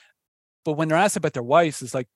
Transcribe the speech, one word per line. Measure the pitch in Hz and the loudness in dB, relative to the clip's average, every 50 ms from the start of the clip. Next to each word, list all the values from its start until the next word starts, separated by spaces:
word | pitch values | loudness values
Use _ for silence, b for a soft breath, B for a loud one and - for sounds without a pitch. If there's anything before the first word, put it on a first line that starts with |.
| b b b b _ _ _ _ _ _ _ _ - | b b b b _ _ _ _ _ _ _ _ -6
but | 160 151 | -6 -4
when | 147 160 160 | -2 0 0
they're | 156 165 | 2 2
asked | 196 208 - | 2 2 0
about | 196 160 156 - | 0 -4 -4 -4
their | 135 120 | -4 -2
wives, | 120 143 165 175 160 143 - 135 | 2 4 4 4 4 0 -6 -10
it's | 117 - | -8 -8
like, | 131 127 - _ | -8 -8 -8 _